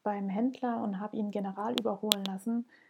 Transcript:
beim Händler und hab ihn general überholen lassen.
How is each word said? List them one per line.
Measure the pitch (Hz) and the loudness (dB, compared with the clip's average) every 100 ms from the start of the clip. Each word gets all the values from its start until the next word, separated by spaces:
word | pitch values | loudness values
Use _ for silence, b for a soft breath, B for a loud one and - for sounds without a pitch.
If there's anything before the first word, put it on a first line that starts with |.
beim | 208 202 196 | -2 0 0
Händler | 196 254 254 247 233 | 2 2 2 -2 0
und | 226 190 | 0 -2
hab | 214 | -2
ihn | 220 208 | -2 0
general | 208 196 196 220 247 | 0 -2 -2 -2 -2
überholen | 214 202 214 202 196 | -2 -2 2 2 2
lassen. | 190 226 233 - - | -2 0 0 -2 -12